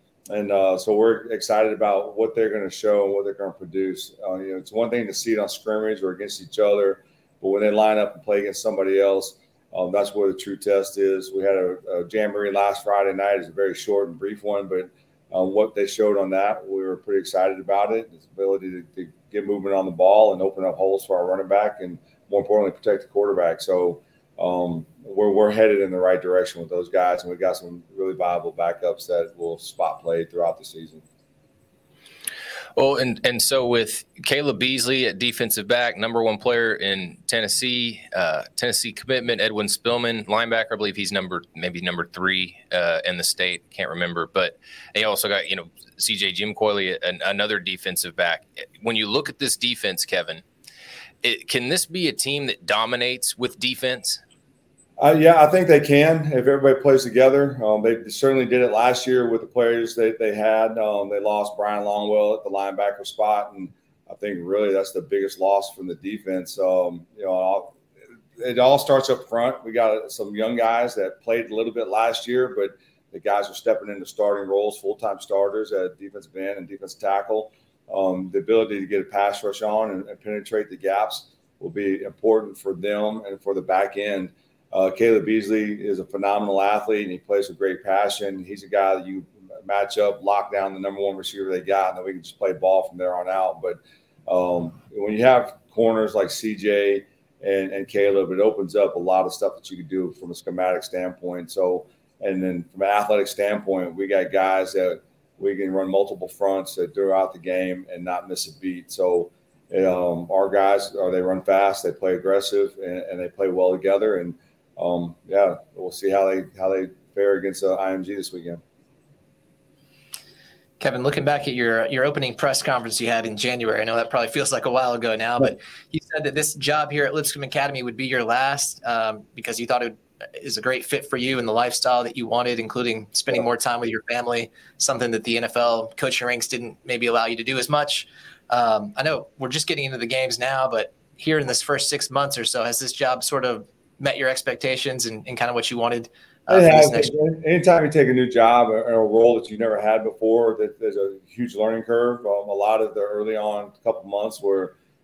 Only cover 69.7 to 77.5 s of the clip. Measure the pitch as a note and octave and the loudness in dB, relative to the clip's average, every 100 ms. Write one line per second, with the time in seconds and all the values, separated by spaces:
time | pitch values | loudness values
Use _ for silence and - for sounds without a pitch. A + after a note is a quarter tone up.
69.7 | A2+ A2+ A2 - - G2+ G2+ A2 A#2+ A2+ | 0 2 2 -4 -10 -8 -4 -2 0 2
70.7 | A#2 A#2+ G#2+ F#2+ - - A#2 A2 G#2+ A2+ | 2 0 -2 -6 -6 -2 -2 -2 -4 -4
71.7 | A#2 G2+ G#2+ A#2 A2+ A#2+ B2 B2+ G#2+ G2 | -4 -2 0 0 0 -2 0 0 -2 -4
72.7 | - _ _ _ F#2+ G#2 G2+ G2+ - A2+ | -6 _ _ _ -8 -2 0 -2 -4 0
73.7 | A2 G#2 G2 F2+ - G#2 G2+ F#2+ G2 G#2 | 0 -2 -12 -12 -2 0 0 0 0 0
74.7 | - G2 G#2+ A2 F#2+ - G2 G2+ G#2+ G#2 | -2 -6 -4 -4 -6 -4 0 0 -2 -4
75.7 | G2 F#2 F2+ G2 G2 - F#2+ F#2+ G2+ F2 | -4 -4 -8 -16 -18 -16 -10 -8 -8 -12
76.7 | G2 F#2+ - G2+ G2 - A2 A2 | -16 -16 -8 -2 -2 0 -2 -4